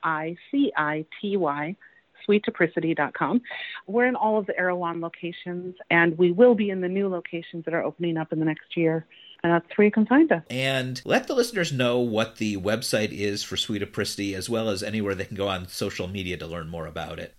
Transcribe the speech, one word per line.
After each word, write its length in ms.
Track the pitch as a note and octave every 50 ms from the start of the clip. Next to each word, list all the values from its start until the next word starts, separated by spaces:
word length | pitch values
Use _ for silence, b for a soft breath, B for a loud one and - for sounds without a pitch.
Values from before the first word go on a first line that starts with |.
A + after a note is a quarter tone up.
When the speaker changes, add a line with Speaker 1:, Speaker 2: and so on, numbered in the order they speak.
| -
Speaker 1:
I 320 | E3 D#3+ D#3 D#3 E3 F3 - - -
C 200 | - C#4 C#4+ - - D3+
I 260 | D3+ D3+ D#3 D#3 D#3 - - -
T 160 | - G3+ G3 G3
Y, 380 | F3 D3 C#3+ D3 D3+ D#3+ G3+ - b b b b b b _ - -
sweet 220 | - G3+ G#3 -
apricity 500 | A#3 G#3+ - F3 E3 - E3+ D#3+ E3 E3
dot 180 | D3+ D3 C3 -
com. 260 | - - C3+ F#3+ B3 - B B B B B B B B -
We're 180 | G3 A#3+ B3
in 100 | B3+ B3
all 220 | - G#3+ A3 G#3+ G#3+
of 80 | G3
the 120 | G3 - -
Erewhon 440 | F3+ F3+ F3+ F3+ F3 E3+ E3 E3
locations, 760 | E3 E3 - - - E3+ E3+ - - F3+ F3 F3+ F3+ F#3 F3+ - - -
and 280 | E3+ E3+ E3+ E3+ D#3+ D#3+
we 120 | F3+ F3
will 220 | F3 F#3 A#3+ B3 A#3+
be 160 | G3+ G#3 G3+
in 120 | F#3+ F#3
the 60 | F3+ F3+
new 220 | F#3 G3 G3+ F#3+
locations 560 | F#3 E3+ - - - E3+ E3 - - E3+ D#3+
that 80 | E3 D#3+
are 100 | E3 -
opening 320 | C#3 D3 - F3 E3+ D#3+ D#3+
up 140 | D#3 -
in 60 | E3 D#3
the 60 | D#3
next 320 | D#3 D3+ - - - - F3
year. 300 | E3 D#3+ D#3+ D#3+ D#3+ B B B B B B B B
And 80 | E3+
that's 240 | E3+ E3+ - - -
where 100 | - G#3
you 60 | G#3
can 140 | - A3 G#3+
find 260 | - A#3+ C#4+ E4 D4+
us. 120 | F#3 E3 - -
Speaker 2:
And 500 | A#2+ B2+ C3 C3+ C3+ C3 B2+ B2+ B2+ - -
let 220 | - G3 C4 C4
the 80 | - D4
listeners 380 | B3 A#3+ A#3+ A#3 G3 E3+ D3+ C#3+
know 240 | B2+ B2+ A#2+ B2 B2
what 360 | B2 A#2+ G#2+ G#2+ A2+ A2+ -
the 220 | - A2 G#2+ G2+ F#2+
website 540 | F2+ G#2 A2 A2+ - - - A2+ G#2+ G#2
is 300 | - E2 G#2 G#2 G2+ G2+ -
for 140 | - - -
Sweet 240 | - - A2 G2+
Apricity, 540 | G2+ - - - G2+ - - - G2+ G2+ G2
as 160 | F#2 F2+ -
well 180 | A#2 A2+ A2+ A2
as 140 | G2+ F#2 G#2
anywhere 320 | G#2 G#2 A2 G#2 G2 G2
they 100 | F#2 F#2+
can 100 | - G#2+
go 120 | F#2+ G2 G2+
on 200 | F#2+ F2+ F2+ -
social 400 | - - G#2+ G2+ - - F#2+ F2+
media 300 | G2 G2+ F#2 F2+ F2+ D#2+
to 80 | E2+
learn 240 | E2 E2 E2+ D#2+ D#2+
more 160 | E2+ E2 D#2+
about 320 | D#2 D#2 E2+ D#2+ D#2+ E2 E2
it. 160 | F2 - _